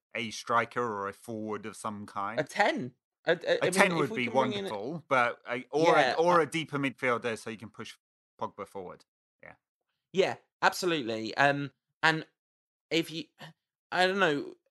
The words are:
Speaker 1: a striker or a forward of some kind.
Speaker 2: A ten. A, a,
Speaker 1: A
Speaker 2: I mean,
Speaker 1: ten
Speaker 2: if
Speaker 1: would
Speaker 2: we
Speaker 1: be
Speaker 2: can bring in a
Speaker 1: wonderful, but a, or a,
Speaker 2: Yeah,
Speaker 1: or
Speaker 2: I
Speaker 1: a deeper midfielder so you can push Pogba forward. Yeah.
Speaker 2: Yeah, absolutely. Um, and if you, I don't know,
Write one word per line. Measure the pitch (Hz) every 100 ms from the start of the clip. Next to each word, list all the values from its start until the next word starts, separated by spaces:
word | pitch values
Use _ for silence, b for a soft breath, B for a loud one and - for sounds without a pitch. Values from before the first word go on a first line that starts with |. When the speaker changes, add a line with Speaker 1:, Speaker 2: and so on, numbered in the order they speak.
| _ 113
Speaker 1:
a | 113
striker | - - 117 117 127
or | 120 101 98
a |
forward | - - 110 107 104 104
of | 95
some | 113 104 104
kind. | 104 101 120
Speaker 2:
A |
ten. | 147 - 214 302 127 - _ _ -
A, |
a, | 170
Speaker 1:
A | - 175
Speaker 2:
I | -
mean, |
Speaker 1:
ten | 185 196
Speaker 2:
if | 165
Speaker 1:
would | 139
Speaker 2:
we | 127
Speaker 1:
be | 120
Speaker 2:
can |
bring | 135 127
in | 101 95
a |
Speaker 1:
wonderful, | 104 117 165 -
but | 131 120 - -
a, | 123 -
or | 143 165 160
a, |
Speaker 2:
Yeah, | 127 135
Speaker 1:
or | 170 175
Speaker 2:
I |
Speaker 1:
a | 151
deeper | 160 147 143
midfielder | 139 - 127 117 120 107
so | 113
you | 110
can | 104
push | - 110 - _ _ _ -
Pogba | 107 - 98
forward. | 98 90 73 _ _ _ _
Yeah. | - - _ _ _ _ _
Speaker 2:
Yeah, | 180 156 120 _ -
absolutely. | 185 - 185 160 113 110 110 -
Um, | 143 143 139 - _ _
and | 160 156 - _ _ _ _ _ -
if | 165 165
you, | 160 - - 165 B _ _ -
I | 175 185
don't | 196
know, | 175 147 - - _